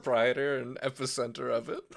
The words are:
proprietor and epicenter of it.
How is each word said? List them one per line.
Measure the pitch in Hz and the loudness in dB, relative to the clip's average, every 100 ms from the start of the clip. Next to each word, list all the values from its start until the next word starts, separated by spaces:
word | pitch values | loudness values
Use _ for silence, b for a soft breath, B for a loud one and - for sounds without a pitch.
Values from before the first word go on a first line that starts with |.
proprietor | 135 117 120 127 143 135 | 2 4 6 4 0 0
and | 123 131 | -4 -6
epicenter | 135 131 127 - 120 117 123 | -6 -4 -4 -2 -4 -4 -2
of | 117 117 | -2 -2
it. | - - | -8 -8